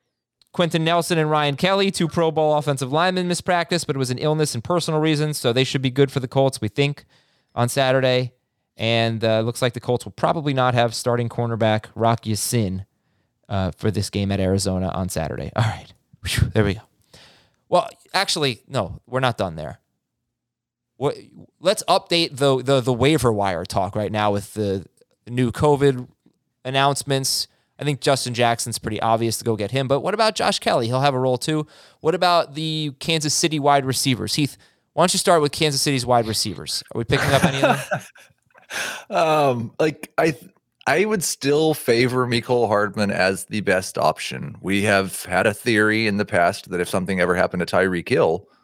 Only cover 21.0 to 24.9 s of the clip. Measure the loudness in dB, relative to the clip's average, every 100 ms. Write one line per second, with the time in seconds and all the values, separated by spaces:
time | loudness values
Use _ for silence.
21 | -4 -4 -12 -20 -20 _ -2 0 0 0
22 | 2 0 0 2 2 2 2 2 2 2
23 | 4 4 2 2 0 -2 -2 -2 -2 -2
24 | -2 0 0 0 -4 -4 -2 -4 -6